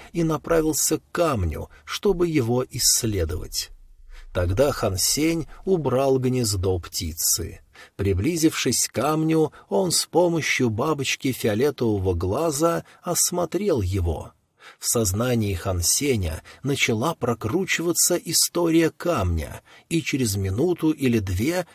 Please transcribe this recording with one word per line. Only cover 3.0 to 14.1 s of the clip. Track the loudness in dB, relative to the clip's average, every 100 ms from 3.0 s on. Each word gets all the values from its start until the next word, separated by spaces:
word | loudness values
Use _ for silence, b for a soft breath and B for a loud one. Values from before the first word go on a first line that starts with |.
| 0 -2 -2 -4 -8 -8 -10 -12 -20 -20 -20 b b
Тогда | -2 0 2 2
Хан | 2 -2 -2
Сень | -2 0 0 0 -4 B
убрал | 0 0 2 2 4 2
гнездо | 2 0 0 0 0 -2
птицы. | -4 -8 -8 -4 -2 -2 -4 -12 -20 B B -4
Приблизившись | 0 0 0 2 2 2 -2 0 -2
к |
камню, | -2 -2 0 2 2 2 B B
он | 0 0
с | 0
помощью | 0 2 4 2 0 0 0
бабочки | 0 -2 -2 -4 -4 -4
фиолетового | -2 0 2 0 0 0 0 0
глаза | 0 0 0 0 2 0 0 -6 b
осмотрел | -4 0 0 0 -2 -2 0 2
его. | 2 0 0